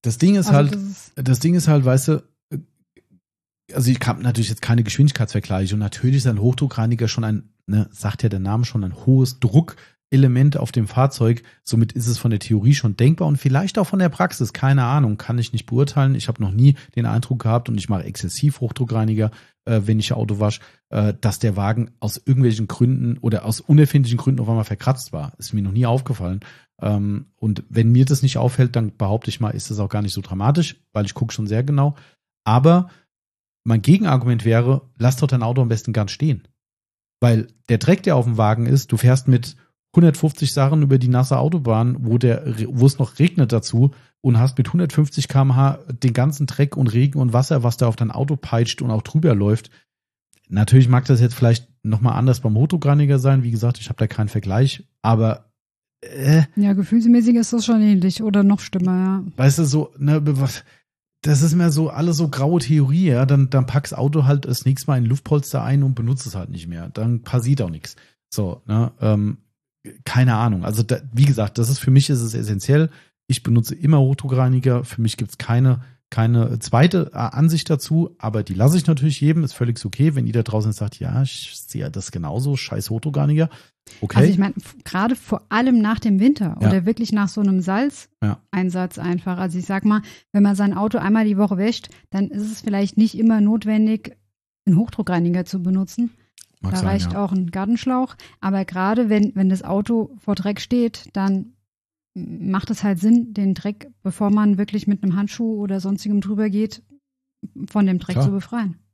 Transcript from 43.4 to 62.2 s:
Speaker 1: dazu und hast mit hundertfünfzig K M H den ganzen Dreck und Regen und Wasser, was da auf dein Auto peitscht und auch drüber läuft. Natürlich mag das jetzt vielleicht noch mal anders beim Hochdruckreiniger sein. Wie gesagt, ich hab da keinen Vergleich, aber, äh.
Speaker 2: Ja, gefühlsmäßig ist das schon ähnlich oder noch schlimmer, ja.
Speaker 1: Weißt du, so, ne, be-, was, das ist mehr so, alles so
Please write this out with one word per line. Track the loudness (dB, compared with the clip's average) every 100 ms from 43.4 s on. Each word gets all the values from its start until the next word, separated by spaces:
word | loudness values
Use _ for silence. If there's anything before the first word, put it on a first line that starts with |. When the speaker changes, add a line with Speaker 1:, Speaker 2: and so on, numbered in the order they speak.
| 0
Speaker 1:
dazu | 0 0 2 2 0 _ _
und | 0 2
hast | 2 0
mit | -2
hundertfünfzig | 0 0 0 0 -2 -2
K | 2
M | 2
H | 4 2 0 -10
den | -2 -2
ganzen | 0 0 -2 -6
Dreck | -2 -2 0
und | 0
Regen | 2 0 0
und | 0
Wasser, | 2 2 0
was | 0 0
da | -2
auf | 0
dein | -4
Auto | -4 -4 -4
peitscht | -4 -2 -2 -2
und | -4
auch | -4
drüber | -2 0 2
läuft. | 2 2 0 -4 _ _ _ _ _ _ _ _
Natürlich | -2 6 6 6
mag | 2
das | 2 2
jetzt | 2
vielleicht | 2 2 2 -2 _
noch | -4 0
mal | 0
anders | 2 0 0
beim | 0 2
Hochdruckreiniger | 2 0 2 2 4 2
sein. | 4 2
Wie | 2
gesagt, | 0 -2 -2
ich | -8
hab | -4
da | -4
keinen | -2 -4
Vergleich, | -4 -2 0 0 -2 -16 _
aber, | 0 2 2 -2 _ _ _ _ _ _
äh. | -20 -4 4 4 4 0
Speaker 2:
Ja, | 0
gefühlsmäßig | 0 2 2 4 4 4 2
ist | 2
das | -2
schon | 0 2
ähnlich | 4 4 2 -2
oder | 0 2
noch | 4 2
schlimmer, | -2 -2 0 0
ja. | 0 -2 -6 2
Speaker 1:
Weißt | 2 2
du, |
so, | 0 0 -2 -4
ne, | 0 0
be-, | 0 0
was, | -2 -6 -16 _ _ _ _ _
das | 0 2
ist | 4
mehr | 2 2
so, | 2 -2
alles | -2 -2
so | 0